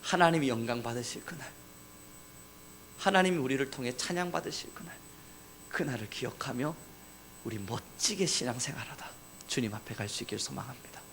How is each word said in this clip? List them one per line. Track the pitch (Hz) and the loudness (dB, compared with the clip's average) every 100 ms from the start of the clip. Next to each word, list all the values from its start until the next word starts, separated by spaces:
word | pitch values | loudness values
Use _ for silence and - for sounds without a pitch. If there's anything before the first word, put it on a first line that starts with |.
하나님이 | - 180 170 165 139 | 4 8 8 8 6
영광 | 113 113 120 | 4 2 0
받으실 | 117 120 120 - - | 0 -2 -2 -6 -8
그날, | 165 - - - - - - - - - - - - - - - - | -8 -10 -12 -18 -18 -18 -18 -18 -18 -18 -18 -18 -18 -18 -18 -18 2
하나님이 | 202 190 185 180 | 6 10 8 6
우리를 | 127 135 135 | 4 4 2
통해 | - 123 123 | 0 -2 0
찬양 | - 175 180 | 0 0 2
받으실 | 165 - - - - | 0 0 -4 -8 -10
그날, | 170 - - - - - - - - | -12 -12 -14 -18 -18 -18 -18 -18 -6
그날을 | - 147 123 107 | -2 0 0 -4
기억하며 | - 123 - 135 123 147 165 - - - - - - 117 | -4 -4 -2 -4 0 0 0 -10 -18 -18 -18 -18 -8 -6
우리 | 110 | -4
멋지게 | 98 117 - - - 202 180 | -2 -4 -4 -2 0 2 2
신앙생활하다 | - 127 120 - - 113 - - - - - - | 4 0 0 -2 -4 -6 -8 -10 -12 -16 -16 -2
주님 | - 117 | 2 2
앞에 | 104 - | -2 -8
갈 | 107 104 | -4 -2
수 | - | -2
있길 | - 104 | -4 -4
소망합니다. | - - 120 127 - - - | -4 -4 -6 -10 -14 -16 -16